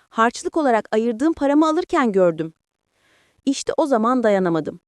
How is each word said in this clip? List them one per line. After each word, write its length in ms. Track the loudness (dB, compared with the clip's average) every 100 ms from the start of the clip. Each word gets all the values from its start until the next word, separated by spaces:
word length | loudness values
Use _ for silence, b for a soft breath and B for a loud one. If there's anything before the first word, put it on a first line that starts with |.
| _
harçlık 480 | -2 -2 -2 -6 -2
olarak 320 | 0 0 0
ayırdığım 400 | -2 -2 -2 -2
paramı 360 | 0 2 2 2
alırken 440 | 0 -2 -2 0
gördüm. 420 | 2 2 0 -6 -12 _ _ _ _ _ _ _ _
İşte 280 | -6 -4 -4 -2
o 100 | 0
zaman 360 | 0 0 0
dayanamadım. 580 | 2 2 0 -2 -4 -10